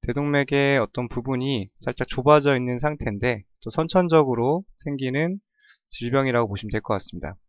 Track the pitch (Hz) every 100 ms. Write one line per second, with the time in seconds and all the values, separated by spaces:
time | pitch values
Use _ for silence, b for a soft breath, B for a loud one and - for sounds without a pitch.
0 | - 123 147 143 135 139 139 139 107 -
1 | 123 127 123 131 131 127 98 _ - 123
2 | - - 131 151 143 131 123 123 151 147
3 | 117 101 120 113 - _ - 131 160 185
4 | 180 160 139 117 120 165 196 - 147 139
5 | 131 135 165 196 _ b b b _ -
6 | 117 135 135 120 113 98 107 107 - 101
7 | - 90 78 92